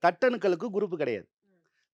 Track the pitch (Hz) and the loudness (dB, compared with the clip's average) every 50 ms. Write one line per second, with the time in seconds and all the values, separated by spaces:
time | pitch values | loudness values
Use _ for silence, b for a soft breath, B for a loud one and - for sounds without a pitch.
0 | - 175 175 _ 262 254 247 233 - 196 180 165 196 240 190 208 208 185 180 156 | 2 2 2 _ 0 2 2 2 0 0 0 0 -4 -6 -4 -4 -4 -4 -4 -4
1 | 147 127 113 98 82 _ _ _ _ _ _ _ _ _ _ _ _ _ | -2 -4 -4 -6 -8 _ _ _ _ _ _ _ _ _ _ _ _ _